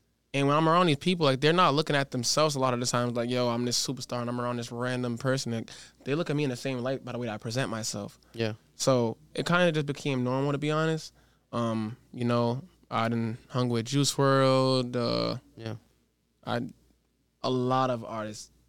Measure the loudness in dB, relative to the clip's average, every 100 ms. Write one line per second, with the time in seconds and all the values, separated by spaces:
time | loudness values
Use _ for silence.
0 | _ _ _ 0 2 4 4 6 4 2
1 | 2 2 2 4 4 4 4 4 2 0
2 | 0 -2 0 2 2 2 0 0 0 0
3 | 0 0 -2 0 0 0 0 0 -2 -6
4 | -6 -6 -4 -4 -4 -4 -6 -4 -2 -2
5 | -2 -2 0 0 0 -4 -6 -14 -20 _
6 | -4 -2 0 0 0 -2 -4 -4 -2 -4
7 | -6 -6 -6 -6 -4 -4 -2 -4 -4 -6
8 | -8 -12 _ -4 -4 -4 _ -4 2 4
9 | 2 -2 -8 -6 0 2 4 2 -2 -4
10 | -4 -2 0 0 0 -2 -2 0 0 -2
11 | -6 -18 _ _ _ -2 -2 -2 -4 -8
12 | _ -4 0 2 2 -2 -8 _ -6 -2
13 | 0 0 -2 -4 -6 -2 0 0 0 0
14 | 2 2 4 4 4 4 4 2 0 -2
15 | 0 0 -2 -4 -8 -12 -10 -10 -14 _
16 | _ _ _ _ -6 -4 -4 -10 _ _
17 | _ _ _ _ -2 0 2 2 2 -2
18 | -6 -8 -8 -10 -16 _